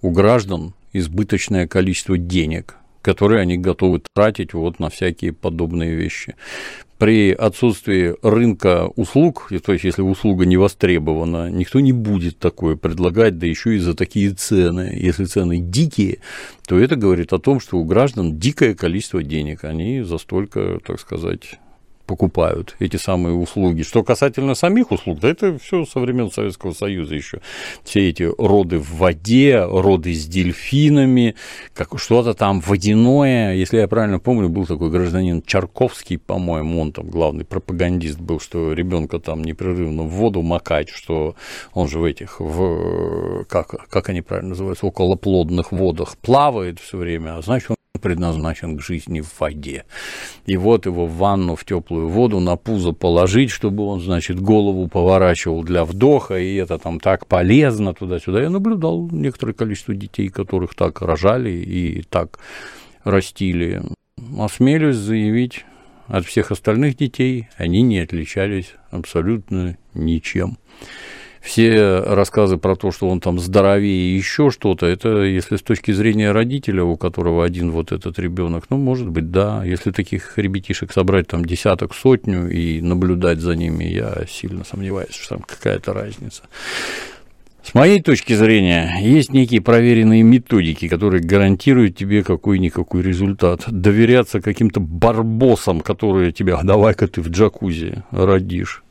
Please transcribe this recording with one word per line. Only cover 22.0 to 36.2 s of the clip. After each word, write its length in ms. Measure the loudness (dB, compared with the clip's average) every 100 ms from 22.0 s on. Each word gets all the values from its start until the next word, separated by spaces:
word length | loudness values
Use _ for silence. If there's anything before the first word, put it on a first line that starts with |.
| -10
покупают 680 | -2 -2 0 0 -2 -8 -6
эти 200 | -4 -4
самые 360 | -2 -2 0
услуги. 480 | -2 -2 0 0 0
Что 220 | 0 0
касательно 500 | 0 0 0 0 -2
самих 380 | 0 2 2 2
услуг, 280 | -2 -4 -2
да 60 | 0
это 300 | 0 -2 -2
всё 280 | -4 -4 -4
со 120 | -4
времён 300 | -2 -2 -4
Советского 400 | -4 -6 -6 -10
Союза 420 | -6 -6 -4 -6 -8
ещё. 240 | -8 -16 -16 -16 -16 -16
Все 260 | -2 2 2
эти 200 | 2 -2 0
роды 400 | 2 4 2 -2
в 200 | -4 0
воде, 680 | 0 0 2 4 6 4 2
роды 480 | 2 4 2 0
с 140 | -6 -4
дельфинами, 1040 | -2 -2 -2 -2 2 4 4 4 4 2 -2 -16 -18 -20
как 260 | -10 -8 -8
что-то 360 | 2 2 2 0
там 240 | 0 0
водяное. 960 | 0 0 4 4 6 4 4 2 0 0
Если 220 | 0 2
я 100 | 2
правильно 320 | 2 0 -2
помню, 300 | 0 0 0
был 180 | -2 -4
такой 240 | -4 -2
гражданин 500 | 0 0 0 0 -2
Чарковский, 760 | -2 -4 -4 -2 -2 -2 -10
по-моему, 600 | -10